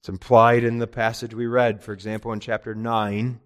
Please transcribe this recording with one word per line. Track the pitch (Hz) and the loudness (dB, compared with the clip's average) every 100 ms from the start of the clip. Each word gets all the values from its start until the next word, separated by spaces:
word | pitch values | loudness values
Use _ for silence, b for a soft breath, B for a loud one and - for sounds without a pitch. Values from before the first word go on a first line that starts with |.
It's | - | -10
implied | 95 - 120 117 120 | -12 4 6 8 6
in | 117 117 | 2 -2
the | 117 | -6
passage | - 113 113 117 | -2 -2 -2 -12
we | 110 117 | -6 -2
read, | 120 123 104 | 2 2 -2
for | - | -10
example, | 101 104 110 117 | -12 -8 -8 -6
in | 107 | -8
chapter | 110 107 - 110 | -6 -6 -6 -8
nine | 113 113 104 101 120 120 | -4 -2 -2 -2 -4 -6